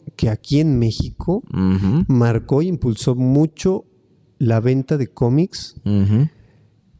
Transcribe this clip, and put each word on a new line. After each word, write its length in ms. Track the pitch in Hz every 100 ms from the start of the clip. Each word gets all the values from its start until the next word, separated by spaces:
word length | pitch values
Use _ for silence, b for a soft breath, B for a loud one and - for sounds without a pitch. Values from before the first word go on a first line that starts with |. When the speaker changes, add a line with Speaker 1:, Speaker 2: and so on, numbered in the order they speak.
| - -
Speaker 1:
que 120 | 113
aquí 300 | 104 - 143
en 180 | 156 127
México 680 | 113 - - - - 202 -
Speaker 2:
Ujú. 500 | - 92 95 98 143 -
Speaker 1:
marcó 540 | 127 117 113 - 139
e 40 |
impulsó 500 | 180 170 123 107 -
mucho 680 | 123 127 139 160 - 185 190 - _ _ _ _ -
la 220 | 117 113
venta 380 | 120 131 131 151
de 100 | 120
cómics 680 | - 120 139 185 - - -
Speaker 2:
Ujú. 420 | 101 104 98 107 156 b b b b b _